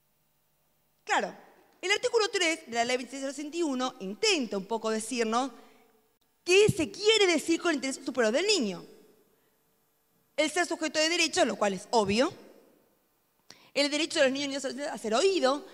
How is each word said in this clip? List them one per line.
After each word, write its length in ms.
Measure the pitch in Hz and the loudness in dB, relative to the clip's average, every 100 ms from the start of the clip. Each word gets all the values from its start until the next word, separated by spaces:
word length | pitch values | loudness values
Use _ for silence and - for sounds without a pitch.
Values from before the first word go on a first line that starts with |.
| _ _ _ _ _ _ _ _ _ _ | _ _ _ _ _ _ _ _ _ _
Claro, 320 | - 349 185 - - - _ _ | -2 -2 -2 -8 -20 -20 _ _
el 80 | 359 | -2
artículo 380 | 427 494 466 403 | 0 2 0 0
tres 380 | 392 339 320 269 | 0 0 -2 -4
de 80 | |
la 100 | 233 | -2
ley 140 | 233 254 | 0 -2
veintiséis 240 | 247 269 | -4 -8
cero 100 | 269 | -8
sesenta 240 | 285 311 330 | -8 -8 -4
y 60 | |
uno 320 | 320 254 254 - | -2 -2 -4 -6
intenta 580 | 190 208 440 349 226 202 | -10 -2 2 2 0 -6
un 100 | 185 | -4
poco 220 | 226 220 | -4 -2
decirnos 640 | 220 214 247 220 226 262 - - - _ _ _ _ _ _ | -4 -4 -4 0 0 -2 -8 -20 -20 _ _ _ _ _ _
qué 240 | - 370 427 | 2 6 6
se 200 | - 294 | 2 -4
quiere 340 | - 415 440 381 | 0 2 4 4
decir 340 | 320 - 330 | 4 2 0
con 100 | 349 | 0
el 60 | 294 | -2
interés 200 | 269 262 | -4 -6
superior 280 | - 262 220 | -4 0 2
del 140 | 262 403 | 2 2
niño. 400 | 403 214 170 - - - _ _ _ _ _ _ _ _ _ _ _ _ - | 0 0 -4 -12 -20 -20 _ _ _ _ _ _ _ _ _ _ _ _ -2
El 120 | 302 | 0
ser 140 | 359 349 | 0 -2
sujeto 340 | 339 320 311 | -2 -4 0
de 80 | 320 | 0
derecho, 360 | 349 320 370 | 2 0 2
lo 120 | 285 208 | 0 0
cual 160 | 208 | -2
es 160 | 185 - | -2 0
obvio. 420 | 240 196 208 311 - - - _ _ _ _ _ _ _ _ - - - | 2 2 2 0 -2 -18 -20 _ _ _ _ _ _ _ _ -20 -20 -6
El 160 | - 285 | -2 0
derecho 260 | 294 320 330 | 0 -2 2
de 60 | |
los 80 | 269 | 2
niños 320 | 269 285 269 | 2 -4 -6
y 40 | 269 | -6
niñas 180 | 247 285 | -8 -8
a 60 | 247 | -8
ser 160 | 220 | -2
oído, 500 | 226 392 359 254 - - | 2 2 4 2 0 -6